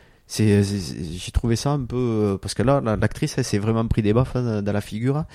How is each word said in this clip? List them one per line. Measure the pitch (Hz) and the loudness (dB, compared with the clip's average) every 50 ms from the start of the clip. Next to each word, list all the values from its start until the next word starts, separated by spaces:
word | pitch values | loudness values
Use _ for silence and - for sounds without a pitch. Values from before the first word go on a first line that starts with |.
| - _ _ _ _ | -20 _ _ _ _
C'est, | - - - 107 104 101 101 101 | -6 -2 2 4 6 6 6 4
c'est, | 98 104 101 | 2 0 -4
c'est, | 87 64 58 60 87 | -4 -6 -8 -8 -8
j'ai | 78 82 90 - - - | -8 -8 -10 -10 -4 -2
trouvé | - - 117 117 | 0 0 2 0
ça | - - 143 | 0 0 0
un | 147 143 123 | -2 -2 -4
peu, | 110 120 | -4 -4
euh, | 127 127 117 113 107 107 101 98 | -2 0 0 0 2 2 2 0
parce | 92 - - - | -2 -4 -6 -2
que | - 104 | 0 2
là, | 131 139 139 | 2 2 2
la, | 127 113 107 | 2 0 0
l'actrice, | 95 113 - - - 156 - - | 0 0 -2 -2 -4 -6 -4 -2
elle | 139 120 | -2 -2
s'est | - 107 | 0 0
vraiment | 101 104 113 113 113 113 | 0 0 0 0 0 0
pris | 113 - 120 | 0 0 2
des | 107 101 107 | 2 4 4
baffes, | 120 131 - - | 4 2 2 0
hein, | 127 123 117 107 104 | -2 -2 -2 -2 -2
dans | 101 104 | -2 -2
la | 101 104 | -2 -2
figure. | - - 107 107 120 131 139 151 160 - | -4 -6 -6 -4 -2 -2 0 -2 -4 -6